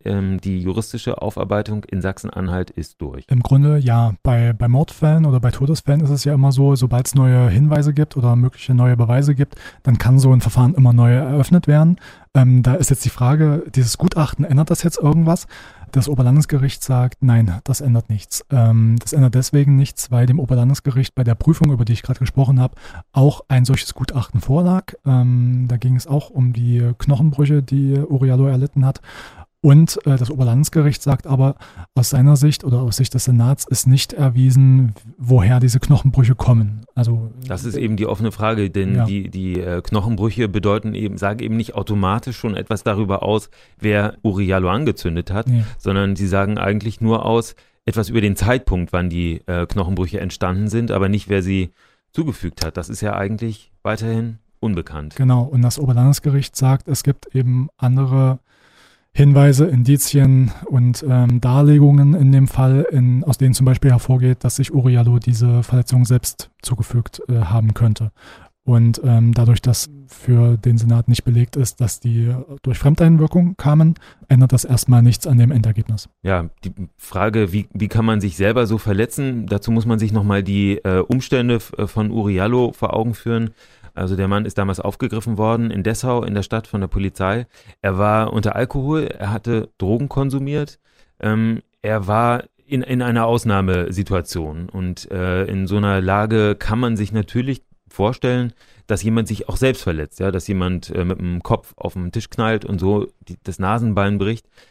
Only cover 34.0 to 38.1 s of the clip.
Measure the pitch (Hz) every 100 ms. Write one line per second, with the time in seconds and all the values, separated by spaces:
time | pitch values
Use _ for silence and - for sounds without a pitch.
34 | - 220 135 120 131 131 135 131 123 101
35 | 110 - 123 127 95 127 123 123 - 139
36 | 135 135 117 123 - 117 104 107 - -
37 | 117 117 113 123 131 92 120 - 120 104
38 | 104